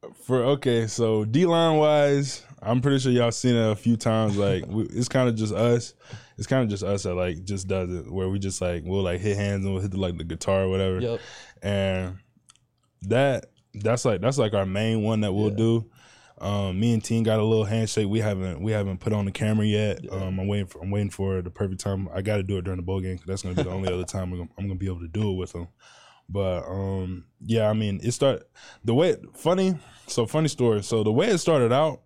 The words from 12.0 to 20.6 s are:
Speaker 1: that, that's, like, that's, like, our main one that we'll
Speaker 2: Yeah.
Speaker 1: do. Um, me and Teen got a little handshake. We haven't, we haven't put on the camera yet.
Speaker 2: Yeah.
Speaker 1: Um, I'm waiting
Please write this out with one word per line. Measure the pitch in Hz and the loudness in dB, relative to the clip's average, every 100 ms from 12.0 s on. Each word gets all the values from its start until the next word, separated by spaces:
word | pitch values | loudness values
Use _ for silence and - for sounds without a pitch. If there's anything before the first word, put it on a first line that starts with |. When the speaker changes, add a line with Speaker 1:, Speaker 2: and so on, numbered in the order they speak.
| 92 92 _ _ _ _ _ _ _ _ | -4 -10 _ _ _ _ _ _ _ _
Speaker 1:
that, | 95 117 139 120 - _ _ | -2 2 2 0 -6 _ _
that's, | 107 107 120 131 | -4 0 2 2
like, | 98 | 2
that's, | 107 135 | 0 2
like, | 110 | 2
our | 101 95 | 2 0
main | 95 113 113 | 0 0 2
one | 107 110 | 2 0
that | 104 | 0
we'll | 95 107 | 2 0
Speaker 2:
Yeah. | 101 | 2
Speaker 1:
do. | 110 113 110 _ - - _ - | 2 2 -2 _ -20 -20 _ -10
Um, | 95 101 98 92 | -4 -2 -2 0
me | 117 | 2
and | 113 | 2
Teen | - 113 | 0 0
got | 113 110 | 2 2
a | |
little | 107 110 | 4 2
handshake. | 107 113 110 - 101 | 2 0 0 0 0
We | 110 | 0
haven't, | 107 98 92 85 | 0 -2 -4 -4
we | 101 | -2
haven't | 107 98 92 | -2 -2 -4
put | - | -2
on | 107 98 | -2 -2
the | |
camera | 95 110 107 | -2 0 2
yet. | 107 104 107 - | 2 2 0 -2
Speaker 2:
Yeah. | - | -6
Speaker 1:
Um, | 98 95 95 | -6 -4 -4
I'm | 98 | -2
waiting | 101 | -2